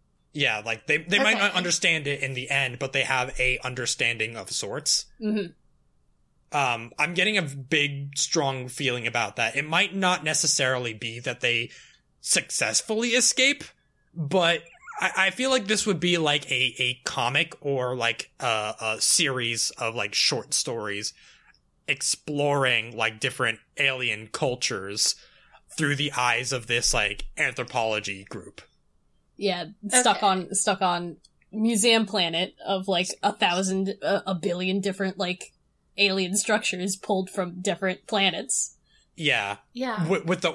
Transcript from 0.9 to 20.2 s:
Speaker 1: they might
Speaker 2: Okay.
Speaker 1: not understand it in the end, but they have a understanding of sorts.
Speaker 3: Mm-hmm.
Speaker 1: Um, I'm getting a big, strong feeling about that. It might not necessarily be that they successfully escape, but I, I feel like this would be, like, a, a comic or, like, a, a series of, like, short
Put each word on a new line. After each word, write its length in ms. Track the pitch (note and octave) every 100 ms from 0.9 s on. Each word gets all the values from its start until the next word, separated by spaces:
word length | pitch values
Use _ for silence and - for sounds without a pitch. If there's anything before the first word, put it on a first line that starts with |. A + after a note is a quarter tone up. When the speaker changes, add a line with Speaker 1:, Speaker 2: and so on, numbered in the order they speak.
| D#3
Speaker 1:
they 200 | E3 G3+
might 160 | G#3
Speaker 2:
Okay. 60 | A3
Speaker 1:
not 100 | G3
understand 520 | F#3 F3 D#3+ F3+ D#3+ C#3+
it 160 | C#3
in 120 | C3+
the 140 | B2+ C3
end, 280 | C#3 C3 A#2+
but 140 | C3+
they 100 | C#3
have 360 | B2+ C3 C3 -
a 200 | B2+ B2+
understanding 800 | B2+ B2 A#2 - A#2+ A#2 A2 A2+
of 140 | F#2+
sorts. 560 | - G2+ C3 C#3+ - - -
Speaker 3:
Mm-hmm. 280 | G#3+ G#3+ E3+ - _ _ _ _ _ _ _ _ - D3
Speaker 1:
Um, 360 | C3 A#2 A#2 -
I'm 160 | D3+
getting 220 | F3+ G3 G#3
a 60 |
big, 760 | D3 C#3 B2+ D#3 C#3+ C#3 C#3 -
strong 520 | - E3 C#3 C3 B2+
feeling 380 | B2+ C3+ A#2+ A2+
about 300 | A#2+ G#2 -
that. 200 | A#2 C3+
It 100 | D3+
might 280 | E3+ G3+
not 280 | F#3+ F#3 F3+
necessarily 720 | D3+ D3+ - - C3 C3 A#2+
be 240 | A2 A#2 A#2
that 200 | B2+ B2
they 300 | B2 A#2 A#2 - - _ _ _
successfully 920 | - F3 - - A2 - - A3 A#3+
escape, 520 | A#3+ A#3 - C4+ C#4+ - _ _ _ _
but 480 | E3+ C#3+ F3+ E3+ D#3+ - - - -
I, 120 | F#3 -
I 140 | F#3+
feel 200 | F#3+ C4
like 160 | C4 G3
this 200 | G#3+ G#3+
would 140 | E3
be, 160 | F3 F3
like, 320 | D3+ D3 -
a, 240 | B2+ B2+ -
a 220 | B2 B2
comic 500 | - - A#2+ C#3+ E3+ -
or, 340 | D3 C3+ B2 B2+
like, 340 | A#2 A#2 - -
a, 340 | B2 A2 G#2+ A2
a 160 | A2+ A2
series 680 | - - D3 B2+ A#2 A2+ -
of, 220 | - A2+
like, 200 | A2+ G#2
short 400 | -